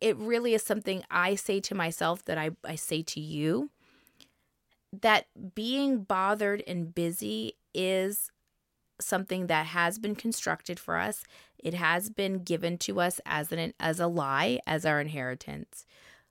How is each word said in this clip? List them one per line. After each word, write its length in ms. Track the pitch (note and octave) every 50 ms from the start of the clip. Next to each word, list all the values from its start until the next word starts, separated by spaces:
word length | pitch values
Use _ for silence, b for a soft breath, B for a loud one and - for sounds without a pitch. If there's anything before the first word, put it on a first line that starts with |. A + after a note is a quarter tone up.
it 160 | - A3 -
really 380 | - G#3+ A3+ A#3 A#3 A#3+ A#3+ A3+
is 100 | G#3 -
something 400 | - A3+ A3 - - F#3+ F#3 - -
I 280 | - F3 F3 F#3 G3+
say 240 | G3+ - - G3 G3
to 160 | - - G3+
myself 480 | G3 E3+ E3 E3 - E3+ E3 F3 F#3 -
that 120 | - E3+
I, 140 | D#3+ D#3 D#3+ E3+ - -
I 100 | - E3
say 280 | D3+ - - E3 D#3
to 180 | D#3+ - - D#3+
you, 500 | D3+ D#3 D#3 D3 D3+ D#3 E3+ A#3+ D4 D4 _ b b b b b b b b b b b b b b _ _ _ _ _ _ _ _ - - G3
that 240 | - A3+ G#3+ - - _ - - - F#3 -
being 480 | G#3 A3 A#3 C4 C#4 C#4 C#4 C4 A3+
bothered 640 | F#3+ - G3+ F#3 F#3+ G3 G#3+ G#3+ G#3+ G3+ G3+ G#3 -
and 260 | - F3+ F3 E3+ E3
busy 600 | E3+ E3+ E3+ E3+ F3 - G#3+ G#3 G#3+ A3 A3 - - _ _ _
is 600 | - - F#3 F#3 F#3+ F#3+ F#3+ G3 G3+ - - - _ _ _ _ _ _ _ _ _ _ _ _ _ -
something 460 | - - G3+ F#3 F#3+ - F#3 F#3 F3+
that 200 | F3 E3 D#3 D#3
has 340 | D#3+ E3 F3 E3+ E3+ G3+ A3
been 160 | A3 G#3 G#3
constructed 640 | - - A3+ A3+ - - - - - - - F3 F3+
for 160 | - - E3+
us. 260 | E3 F#3 G#3+ G#3+ - - B B B B B B B
It 140 | - D#3+ E3+
has 360 | F3+ E3+ D#3 E3+ F3+ G#3 G#3+
been 320 | A3 - G3 F#3+ F#3+ F#3
given 340 | F3 F3 E3+ E3 F3 E3+ F3 F3
to 220 | - - G3 F#3+
us 200 | F3 F3+ - - -
as 280 | - D#3 D3+ D3+ -
an, 200 | E3 E3 E3 D#3+ - -
as 220 | - D#3+ D#3+ F3+
a 80 | E3+ F3
lie, 500 | F3 E3+ C#3+ C3+ C3+ C#3 E3 A3 B3 B3 -
as 180 | - D#3 D3+ -
our 160 | D#3 D3+ D3
inheritance. 880 | D3 D3+ D3+ C#3+ B2+ B2+ B2+ - - - C#3+ - - - - - - B B B B B B B B B